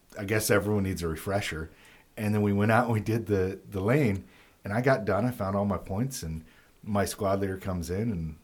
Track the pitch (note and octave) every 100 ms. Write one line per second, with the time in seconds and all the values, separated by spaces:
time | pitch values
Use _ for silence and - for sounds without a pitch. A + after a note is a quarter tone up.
0 | _ - G2 A2 - G#2 G2+ G#2 F#2+ E2
1 | E2 D#2+ G2+ G2+ - D#2 D#2+ - - -
2 | _ - G#2 G#2+ G#2 G2+ A2 A2+ A#2 G#2+
3 | G2 A2 G#2 G2 F#2 G2 - F#2+ G2+ D3
4 | A#2 G2 - - - _ G2+ A2+ C3 B2+
5 | G2+ G2 B2 B2 G2 G2+ G2+ F2+ - G2
6 | C3+ - D#2+ D#2+ - - - _ G#2+ G2+
7 | F#2 - G2 G2 G2 F#2 F#2+ F2+ E2 F#2
8 | A#2 F2 D#2+ D#2